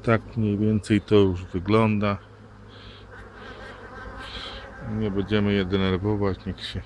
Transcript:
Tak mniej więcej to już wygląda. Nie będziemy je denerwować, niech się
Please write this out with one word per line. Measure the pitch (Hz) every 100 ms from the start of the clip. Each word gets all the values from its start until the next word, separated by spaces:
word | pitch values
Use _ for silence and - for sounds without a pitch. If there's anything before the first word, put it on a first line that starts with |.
Tak | - 113 - 117
mniej | 107 101
więcej | 107 110 - 107
to | - 107
już | 98 90 92
wygląda. | 95 90 107 110 104 104 101 - - - - - - - - - - - - - - - - - - - - - - - - - - 120
Nie | 107 107
będziemy | 98 95 107 104
je | 101 90
denerwować, | 95 95 92 101 104 101 92 98
niech | 90 -
się | 90